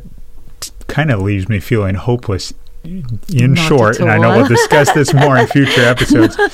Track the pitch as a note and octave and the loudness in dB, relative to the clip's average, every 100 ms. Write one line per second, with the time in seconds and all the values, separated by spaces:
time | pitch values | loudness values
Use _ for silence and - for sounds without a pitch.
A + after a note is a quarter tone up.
0 | - - - - - - - - - - | -8 -16 -14 -14 -16 -14 -16 -14 -8 -4
1 | D#3 G#2+ F#2+ G2+ F#2 G#2 - A2+ G2 F#2 | -2 -2 -2 -2 -2 -4 -2 -2 -2 -4
2 | G2 A#2+ - F#2 - - - - D#3+ F#3 | -4 -4 -4 -6 -8 -14 -14 -14 -12 -10
3 | B2 A2+ - B2+ B2+ E3+ D#3+ C#3+ G#2+ A#2 | -8 -8 -4 0 2 2 2 2 2 2
4 | - G#2+ A2+ A2+ B2+ A#2 G#4 D3+ C#3+ - | 0 2 4 4 4 2 4 2 4 2
5 | C3+ C3+ D3 B2+ - C#3+ C3+ B2+ A#2+ B2 | 2 2 4 2 2 2 2 2 2 2
6 | - D4 - - G4+ | 2 2 2 0 -2